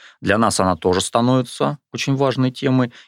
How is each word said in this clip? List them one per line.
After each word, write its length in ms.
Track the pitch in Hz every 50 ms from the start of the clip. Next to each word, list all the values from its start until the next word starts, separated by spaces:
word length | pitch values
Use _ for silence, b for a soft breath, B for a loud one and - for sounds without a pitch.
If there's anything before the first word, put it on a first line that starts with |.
| b b b b
Для 160 | - - 98 110
нас 220 | 113 107 92 -
она 160 | 98 92 90
тоже 260 | 82 - 95 90 92
становится 760 | 95 - - 117 117 123 131 131 123 120 - - 143 143 147 - _ _ -
очень 220 | 131 - - 139
важной 360 | 131 139 135 123 135 131 131
темой. 400 | 127 - - 139 131 131 127 120 B B B